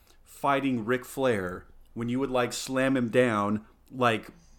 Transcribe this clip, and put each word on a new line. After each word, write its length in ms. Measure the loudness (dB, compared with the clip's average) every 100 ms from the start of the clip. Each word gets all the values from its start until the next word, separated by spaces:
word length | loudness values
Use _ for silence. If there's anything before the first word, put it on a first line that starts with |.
| _ -20
fighting 600 | -20 -4 0 2 0 0
Ric 220 | 0 -2 -4
Flair, 580 | -2 0 0 -2 -8 -14 -20 -16
when 160 | -8 -4
you 80 | -2
would, 120 | -2
like, 220 | 0 -2
slam 460 | -4 -4 0 2 2
him 100 | 2
down, 560 | 4 4 2 0 -2 -4 _ _
like, 380 | 0 0 0 -4 -20 -20